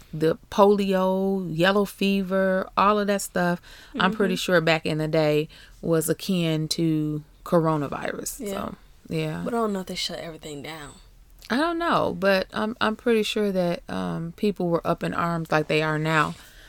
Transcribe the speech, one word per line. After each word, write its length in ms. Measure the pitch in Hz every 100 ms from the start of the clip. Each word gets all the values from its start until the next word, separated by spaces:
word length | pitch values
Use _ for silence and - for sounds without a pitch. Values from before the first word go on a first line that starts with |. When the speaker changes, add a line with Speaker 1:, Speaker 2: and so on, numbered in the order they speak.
| -
Speaker 1:
the 240 | 156 160 - -
polio, 960 | - 202 208 196 185 185 190 196 196 175 160
yellow 280 | 185 202
fever, 840 | 196 - 196 196 185 190 190 185 - -
all 220 | 196 208
of 80 | 202
that 160 | 202
stuff, 380 | - 185 175 175 - - - -
I'm 140 | 185
pretty 220 | - 185
Speaker 2:
Mm-hmm. 40 | 180 -
Speaker 1:
sure 80 | 175
back 260 | 165 160 -
in 120 | 156
the 100 | 156
day 400 | 160 151 151 156 - - -
was 280 | 170 165 165
akin 580 | 156 - 180 165 156 156
to 540 | - 165 156 151 151 - -
coronavirus. 960 | - 175 160 151 139 - - - - -
Speaker 2:
Yeah. 100 | 202
Speaker 1:
So, 240 | 202 - - - - -
yeah. 340 | 160 156 170
Speaker 2:
But 100 | 175
I 40 | 233
don't 140 | 220
know 80 | 196
if 60 | 185
they 80 |
shut 240 | 180 - 170
everything 440 | 165 160 156 143
down. 300 | 143 160 139 - - - - - -
Speaker 1:
I 60 | 240
don't 200 | 330 339
know, 380 | 339 185 - 175
but 280 | 196 190 -
I'm, 200 | 214 214 -
I'm 160 | 214 214
pretty 260 | 240 220
sure 300 | 208 220 208
that, 300 | 185 175 170 -
um, 440 | 185 180 170 165 -
people 320 | 208 190 175
were 160 | 165 170
up 160 | 165
in 80 | 165
arms 400 | - 170 170 160
like 160 | 156 151
they 140 | 156
are 160 | 156 151
now. 360 | 156 160 160 - - -